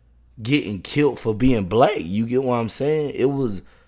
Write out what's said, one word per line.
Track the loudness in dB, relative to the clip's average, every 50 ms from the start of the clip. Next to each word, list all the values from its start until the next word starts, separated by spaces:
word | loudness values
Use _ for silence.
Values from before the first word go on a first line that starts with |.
| _ _ _ _ _ _ _ -10
getting | -4 0 0 0 0 -2 -6 -8
killed | -8 -4 0 2 2 2 0 -2
for | -4 -4 0
being | 4 4 4 4 4 0
black. | 0 2 4 4 4 2
You | -2 -4 -4 -2 -2 -2
get | 0 0 0 0
what | 0 0
I'm | 0 -2 -2
saying? | -4 -4 -2 0 0 0 -2 -2 -2
It | 0 0 0
was, | 2 0 -2 -2 -2 -4 -10 -16 -20 -20 _